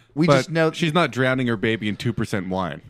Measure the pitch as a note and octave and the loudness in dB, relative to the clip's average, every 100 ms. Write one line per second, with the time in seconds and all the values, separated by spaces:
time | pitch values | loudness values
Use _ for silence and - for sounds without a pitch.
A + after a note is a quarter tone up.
0 | _ - E3 C#3 B2+ D#3+ D#3+ D#3 E3+ D3 | _ 0 4 4 4 0 0 0 0 2
1 | D3 A#2 B2+ C3 B2+ A2+ A2+ A2 G#2+ G2 | 0 0 0 0 0 0 0 0 -2 -4
2 | B2 A2+ A2 G#2+ F#2 F#2 F2+ D2 | -4 -4 -4 -4 -4 -4 -4 -8